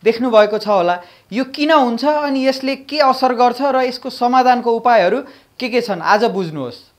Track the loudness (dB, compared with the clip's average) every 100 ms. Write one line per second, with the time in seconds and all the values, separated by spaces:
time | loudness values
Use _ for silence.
0 | 0 0 2 4 4 0 -2 0 0 -2
1 | -6 _ _ -6 -6 -4 2 2 2 0
2 | 0 0 -2 -2 -2 -2 -4 -8 -8 0
3 | 0 2 0 2 0 2 -2 0 -2 -4
4 | -12 -4 0 2 2 2 0 -2 2 4
5 | 2 0 -6 -18 _ _ -4 -4 -2 -4
6 | 0 2 2 -2 -6 -8 -10 -12 _